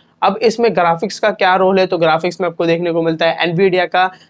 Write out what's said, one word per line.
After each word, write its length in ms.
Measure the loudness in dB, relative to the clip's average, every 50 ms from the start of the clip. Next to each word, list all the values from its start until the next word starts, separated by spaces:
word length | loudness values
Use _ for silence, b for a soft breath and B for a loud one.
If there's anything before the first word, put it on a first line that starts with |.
| b b b _
अब 160 | -2 -2 0 0 0
इसमें 320 | 0 0 2 0 0 2
ग्राफिक्स 440 | 2 0 0 0 -2 -4 -6 -6 -2
का 100 | -2 -2
क्या 240 | 0 0 2 2 2
रोल 240 | 2 2 2 2 2
है, 60 | 2 0
तो 100 | 0 0
ग्राफिक्स 420 | 2 2 2 0 -2 -4 -4 -4
में 60 | -6 -4
आपको 180 | -4 -2 0
देखने 260 | 0 0 0 -2 -2
को 100 | -2 -2
मिलता 240 | -2 -2 -2 0 -2
है 200 | -2 -2 -2 -2
Nvidia 400 | -2 0 0 2 2 2 0 0 0
का 200 | 0 0 0 -2 -4 B B